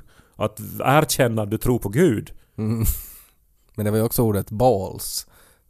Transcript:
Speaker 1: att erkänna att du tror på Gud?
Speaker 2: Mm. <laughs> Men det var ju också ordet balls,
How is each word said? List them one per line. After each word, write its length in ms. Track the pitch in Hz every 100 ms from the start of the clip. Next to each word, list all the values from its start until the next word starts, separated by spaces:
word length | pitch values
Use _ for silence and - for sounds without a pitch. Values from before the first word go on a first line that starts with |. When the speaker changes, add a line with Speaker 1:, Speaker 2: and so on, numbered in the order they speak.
| - _ _ -
Speaker 1:
att 240 | 107 - 104 107
erkänna 580 | 117 147 156 - 123 110
att 80 | 104
du 80 | 107
tror 200 | - 120
på 100 | 101
Gud? 440 | 110 180 104 - - _ -
Speaker 2:
Mm. 260 | 110 113 110 - - - -
<laughs> 460 | _ _ _ _ -
Men 80 |
det 60 | 104
var 80 | 110
ju 60 |
också 180 | 113 -
ordet 280 | 113 98 -
balls, 760 | 107 127 98 92 - - - - _ _ _